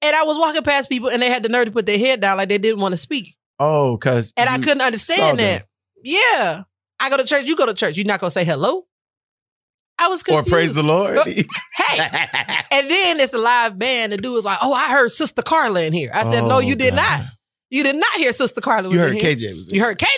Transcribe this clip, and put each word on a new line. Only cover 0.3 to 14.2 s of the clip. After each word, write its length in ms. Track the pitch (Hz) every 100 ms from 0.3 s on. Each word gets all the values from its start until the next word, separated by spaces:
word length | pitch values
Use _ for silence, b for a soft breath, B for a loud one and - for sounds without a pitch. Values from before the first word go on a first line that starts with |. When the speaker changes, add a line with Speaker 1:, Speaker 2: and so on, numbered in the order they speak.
| 302
Speaker 1:
walking 240 | 320 311
past 260 | 285 285 269
people, 200 | 254 214
and 120 | 233
they 100 | 247
had 120 | 247
the 60 | 220
nerve 180 | 240 226
to 40 |
put 120 | 226 202
their 120 | 208
head 220 | 262 254
down 160 | 196 190
like 120 | 196
they 100 | 208
didn't 220 | 220 208
wanna 160 | 196 180
speak. 400 | - 285 180 _ _ -
Speaker 2:
Oh, 380 | 147 151 139 113
'cause 340 | 135 120 113 -
Speaker 1:
And 120 | 247
I 80 | 254
Speaker 2:
you 60 |
Speaker 1:
couldn't 200 | 262 277
understand 360 | 254 226 - 330
Speaker 2:
saw 60 | 311
them. 60 | 254
Speaker 1:
that. 300 | 208 165 - _ _ _
Yeah. 600 | 254 359 494 349 190 160 190 _ _ -
I 120 | 262
go 60 | 269
to 60 |
church, 200 | 254 285 262
you 100 | 320
go 100 | 247
to 80 |
church. 220 | 196 190 156
You're 100 | 208
not 140 | 196
gonna 100 | 180
say 140 | 190
hello? 420 | 175 139 196 370 - _ _ _ _ _ _ _ _ _ _ -
I 100 | 349
was 120 | 370 -
Speaker 2:
Or 140 | 156
praise 300 | - 170 165
Speaker 1:
confused. 20 |
Speaker 2:
the 80 | 147
Lord. 340 | 151 170 196 277
Speaker 1:
But, 100 | 311
hey. 1300 | 208 - - - - 330 - 156 151 165 135 - 156 -
Speaker 2:
<laughs> 40 |
Speaker 1:
And 200 | 277 277
then 300 | 359 359 320
it's 120 | 262
a 60 | 254
live 400 | 226 247 226 190
band. 340 | 247 247 220
The 60 |
dude 160 | 202